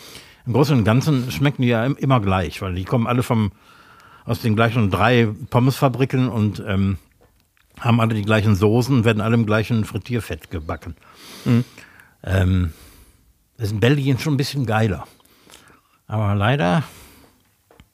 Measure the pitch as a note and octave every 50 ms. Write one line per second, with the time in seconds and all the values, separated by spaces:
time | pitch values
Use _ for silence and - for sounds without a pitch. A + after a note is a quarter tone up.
0 | - - - - - - - _ - C3 G#2+ A#2+ D3+ B2+ D3+ B2 G2+ G#2+ A2+ C3
1 | - D#3+ D3 B2+ A#2+ C3 - - C#3 C#3+ C3+ - B2+ A#2+ A#2+ A2 A2+ C3+ D3 -
2 | - C3+ C3+ B2 G2 G2 F#2+ F#2 F2+ D2+ - - G2+ F#2+ F2+ F#2 F#2+ - - A#2+
3 | A2+ A2 A#2+ B2+ A#2+ - B2+ A2+ G#2+ G2 - _ _ _ - - - _ - -
4 | - - - - - - A#2+ - - A#2 G#2+ G#2 A2+ A#2 A2 B2+ A2 F#2+ - F2
5 | G2+ A#2 B2+ A#2+ A#2 G#2 G#2+ - - - - B2 B2 C3+ B2 - D3 C3+ A#2+ A#2+
6 | C3+ B2+ - C3 B2+ B2 G2 A#2 G#2 G#2+ F#2+ - G2+ G#2+ G2 G2 G2 G2 G2 -
7 | _ _ _ _ _ _ _ _ _ _ _ _ _ _ _ - - A#2+ A2+ A#2+
8 | A2+ A2+ A2+ G#2+ G2+ G#2+ A2 A2 G2+ A2 G#2 F2+ G#2+ G#2 G#2+ B2 A#2 B2 C#3+ B2
9 | A2 A#2 A2 G#2+ G2+ A2+ A#2 A#2 A2+ G2+ G#2+ A2 G#2+ - A#2+ A2 G2+ - - G#2
10 | - - A#2+ A#2 - - G#2+ E2 - - - E2+ D2+ E2+ E2 - - E2 - _
11 | _ - - - - - - - - C3+ A#2+ A#2 B2 - - - - - _ -
12 | - _ _ _ - - F#2 F#2+ F#2 F2+ F#2 F#2 F2+ E2+ D#2+ - - - - -
13 | - _ _ _ _ _ _ _ _ _ _ - A#2 G2 G#2+ G#2 A2+ A#2+ D3 D3
14 | C3+ C#3 C3+ B2+ - D#3+ D3 C3 C#3+ - - C#3+ B2+ G#2+ G#2+ A2 A2+ A2 E2+ C#2
15 | - - - _ _ _ _ _ _ - - - - - - _ _ _ _ _
16 | _ - G#2+ G#2+ G#2+ G2 G2+ G2+ G2 A2 C#3 C#3+ E3 F3 F3 E3 B2 - - -
17 | - - - - - _ _ _ _ _ _ _ _ _ _ _ - _